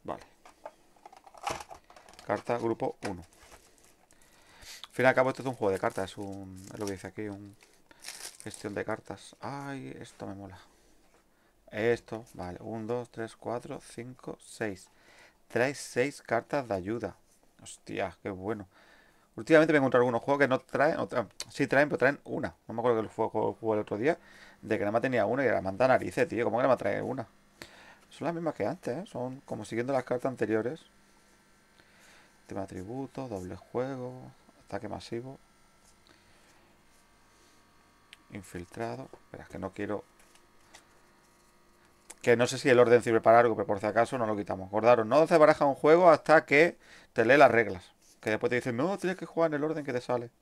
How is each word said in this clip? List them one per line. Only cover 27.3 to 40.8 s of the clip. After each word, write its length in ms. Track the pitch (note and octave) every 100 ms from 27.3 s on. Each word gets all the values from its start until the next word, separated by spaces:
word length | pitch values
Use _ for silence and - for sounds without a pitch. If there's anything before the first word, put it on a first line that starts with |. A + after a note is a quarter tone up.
| _ _ _ - - - - _
Son 160 | - C#3+
las 80 |
mismas 200 | E3+ E3+
que 120 | - G#2
antes, 320 | D#3 - B2+
¿eh? 60 | G3+
Son 360 | B2 B2+ C3
como 240 | - A#2 G#2+
siguiendo 260 | A2+ B2
las 140 | C3+ B2
cartas 240 | B2 C3+
anteriores. 560 | B2 G#2+ A2 A2 D#3 - _ _ _ _ _ _ _ _ _ _ _ - - _ _ _
Tema 140 | G#2
de 40 | F#2+
atributos, 640 | F#2+ F#2 B2+ C3+ - C3
doble 280 | G2+ F2+ F#2
juego, 640 | - A#2+ C3 C3+ B2 B2+ C3 - _ _ _
ataque 200 | G2 G2+
masivo. 500 | F#2 - A#2 B2+ C3+ _ _ _ _ _ _ _ _ _ _ _ _ _ _ _ _ _ _ _ _ _ _ _ _ _ _ _ - _
Infiltrado. 800 | G#2 F#2+ F#2 F2 - A#2 A#2+ C3 - _
Espera, 180 | -
es 60 | -
que 100 | -
no 140 | F#2
quiero. 320 | - G2+ G#2 - _ _ _ _ _ _ -